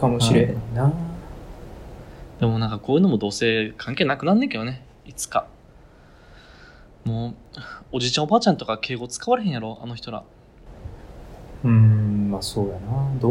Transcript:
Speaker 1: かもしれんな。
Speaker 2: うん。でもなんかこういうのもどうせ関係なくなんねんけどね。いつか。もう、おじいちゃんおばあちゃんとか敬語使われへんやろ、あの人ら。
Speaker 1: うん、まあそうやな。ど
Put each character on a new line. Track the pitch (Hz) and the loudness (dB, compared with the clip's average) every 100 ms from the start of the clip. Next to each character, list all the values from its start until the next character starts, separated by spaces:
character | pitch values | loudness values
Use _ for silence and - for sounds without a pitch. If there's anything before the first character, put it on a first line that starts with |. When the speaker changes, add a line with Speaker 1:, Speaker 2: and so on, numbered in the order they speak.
Speaker 1:
か | 127 | 0
も | 120 | 2
し | 113 | 4
れ | 117 - | 4 4
ん | - - | 0 -4
な。 | 117 | 0
Speaker 2:
う | 139 | 2
ん。 | 170 170 170 - - - - - - - - - - - - | 0 -4 -10 -14 -16 -16 -16 -16 -16 -16 -18 -18 -18 -18 -2
で | 117 | 0
も | 113 | 2
な | 110 | 0
ん | |
か | 104 | -4
こ | - | 2
う | 147 | 4
い | |
う | |
の | 190 | 6
も | 110 | 4
ど | 104 | 0
う | |
せ | - 117 110 107 - | 0 2 2 0 -6
関 | - | -6
係 | 135 139 | 0 0
な | 143 | 2
く | |
な | 151 | 4
ん | 208 | 4
ね | 285 | 2
ん | |
け | 110 | -2
ど | |
ね。 | 117 131 - - | -6 -8 -14 -20
い | - | -18
つ | - - | -12 -4
か。 | - - - - - - - - - - - - - - - - - | -4 -4 -8 -20 -20 -20 -20 -20 -20 -20 -20 -20 -20 -20 -20 -20 -10
も | 120 113 117 | -6 -4 -6
う、 | - - - - - - | -10 -16 -18 -16 -16 -8
お | 131 | -4
じ | 123 | -2
い | |
ち | 151 | 0
ゃ | |
ん | |
お | 151 | 2
ば | 233 | 4
あ | |
ち | 226 | 4
ゃ | |
ん | 151 | 2
と | |
か | 113 110 | 0 -4
敬 | - 120 | -4 -6
語 | 123 | -8
使 | - - | -8 0
わ | 247 | 0
れ | |
へ | 208 | 0
ん | |
や | 123 | -4
ろ、 | 110 110 | -6 -10
あ | 123 | -12
の | |
人 | 117 - | -12 -10
ら。 | 113 - - - - - - - - - - - - - - | -12 -12 -20 -20 -20 -20 -16 -16 -16 -18 -18 -18 -18 -18 -4
Speaker 1:
う | 123 | 4
ん、 | 113 110 107 104 104 101 | 8 8 6 4 0 0
ま | 98 | -2
あ | |
そ | - 110 | -4 -4
う | 101 | -4
や | |
な。 | 92 101 131 139 131 | -4 -6 -4 -2 0
ど | 117 | 2